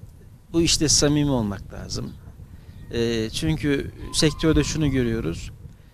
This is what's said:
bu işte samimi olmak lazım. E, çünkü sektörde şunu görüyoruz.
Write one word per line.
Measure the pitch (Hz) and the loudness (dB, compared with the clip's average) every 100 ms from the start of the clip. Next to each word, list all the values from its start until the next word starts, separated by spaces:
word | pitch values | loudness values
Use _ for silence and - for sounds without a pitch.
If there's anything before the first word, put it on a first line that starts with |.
| - - - - - | -20 -20 -20 -20 -4
bu | 165 | 2
işte | 170 - 151 | 2 4 4
samimi | - 151 151 147 | 4 4 4 2
olmak | 131 107 95 - | 2 0 -4 -10
lazım. | 101 95 104 127 - - - - - - - - | -12 -8 -6 -8 -10 -18 -18 -18 -18 -18 -18 -8
E, | 120 117 113 110 | -2 0 0 -2
çünkü | - 160 156 147 139 - - - | -2 0 0 2 0 -2 -10 -6
sektörde | - 160 147 160 151 | 2 2 4 4 4
şunu | 143 151 151 | 2 0 2
görüyoruz. | 135 120 113 - - - - - - - | 2 2 0 -4 -6 -10 -14 -18 -20 -20